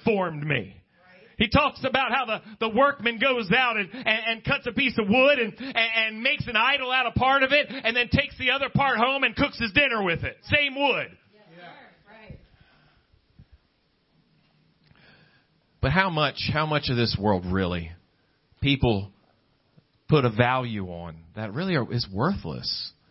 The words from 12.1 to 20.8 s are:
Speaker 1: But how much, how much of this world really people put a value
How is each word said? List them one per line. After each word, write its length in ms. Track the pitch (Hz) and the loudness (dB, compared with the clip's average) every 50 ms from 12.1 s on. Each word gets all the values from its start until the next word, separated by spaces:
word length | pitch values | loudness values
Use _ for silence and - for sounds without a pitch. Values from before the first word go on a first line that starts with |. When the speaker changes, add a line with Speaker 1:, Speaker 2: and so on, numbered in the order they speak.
| - 220 214 196 190 - - _ _ _ _ _ _ _ _ _ _ _ _ _ _ _ _ _ _ _ - _ - _ _ _ _ _ _ _ _ _ _ _ _ _ _ _ _ _ _ _ _ _ _ _ _ _ _ _ _ _ _ - - _ _ _ _ _ _ _ _ _ _ _ _ _ | -20 -20 -20 -20 -20 -20 -20 _ _ _ _ _ _ _ _ _ _ _ _ _ _ _ _ _ _ _ -20 _ -20 _ _ _ _ _ _ _ _ _ _ _ _ _ _ _ _ _ _ _ _ _ _ _ _ _ _ _ _ _ _ -20 -20 _ _ _ _ _ _ _ _ _ _ _ _ _
Speaker 1:
But 100 | - 135 | -2 2
how 200 | 143 185 190 190 | 2 2 2 2
much, 380 | 165 156 151 139 - - - - - | 0 0 0 0 -2 -4 -4 -2 -2
how 140 | 156 156 | -2 0
much 240 | 156 151 147 - - | 0 0 -2 0 0
of 60 | 127 | 0
this 200 | 120 120 110 - - | 0 0 0 -2 -2
world 260 | 98 107 101 90 90 | 0 2 2 2 0
really 460 | 90 92 95 95 87 90 87 85 82 85 - _ _ _ _ _ _ _ _ _ _ _ _ | -2 0 0 0 0 -2 -4 -6 -10 -14 -18 _ _ _ _ _ _ _ _ _ _ _ _
people 500 | - 139 139 135 - 123 110 98 98 98 - _ _ _ _ _ _ _ _ _ _ _ _ _ _ _ _ _ _ _ | 0 0 2 4 4 2 2 0 -2 -8 -14 _ _ _ _ _ _ _ _ _ _ _ _ _ _ _ _ _ _ _
put 160 | 156 151 127 | 2 4 4
a 60 | 123 | 2
value 580 | 107 107 123 120 127 131 127 120 113 104 | 2 4 2 2 2 0 -2 -4 -6 -6